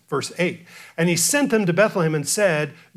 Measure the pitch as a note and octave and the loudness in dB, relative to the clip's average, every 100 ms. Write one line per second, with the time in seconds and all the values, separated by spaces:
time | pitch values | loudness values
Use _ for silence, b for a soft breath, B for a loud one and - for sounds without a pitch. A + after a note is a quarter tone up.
0 | _ C#3 - - F3 - B B B - | _ -6 -4 -4 -4 -4 B B B -2
1 | E3+ E3+ - C#4+ C#4 A3+ F#3 E3+ G#3+ G3+ | 0 2 0 0 2 2 2 2 2 2
2 | D#3+ D#3 - - G3+ D3+ D3+ B B | 0 -2 -2 0 0 0 -4 B B